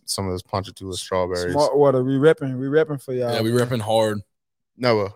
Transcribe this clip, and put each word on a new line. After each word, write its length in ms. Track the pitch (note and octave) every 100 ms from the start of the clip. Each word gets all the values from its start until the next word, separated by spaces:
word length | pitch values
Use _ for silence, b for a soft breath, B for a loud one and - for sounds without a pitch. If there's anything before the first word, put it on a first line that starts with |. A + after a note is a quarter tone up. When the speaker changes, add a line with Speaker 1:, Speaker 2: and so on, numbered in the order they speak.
| -
Speaker 1:
some 200 | - F#2+
of 60 |
those 120 | F2+
Ponchatoula 520 | - G2+ F#2+ - F#2+ F2+
strawberries. 560 | - F#2+ F2+ F2+ F2+
Speaker 2:
Smart 220 | C#3 D3 C#3
Water, 260 | C#3+ C3
we 100 | B2+
repping, 440 | C3+ D3+ D#3+ C#3 B2+
we 80 | C3+
repping 340 | D3+ D#3 C#3
for 120 | -
y'all, 200 | B2+ A#2+
Speaker 3:
Yeah, 80 | A2
we 80 | A2
Speaker 2:
man. 160 | A#2+ A#2+
Speaker 3:
repping 140 | B2
hard. 380 | G#2 A2 G#2+ G#2 - _ _ _ _ -
Speaker 1:
Noah, 360 | B2 G#2+ G2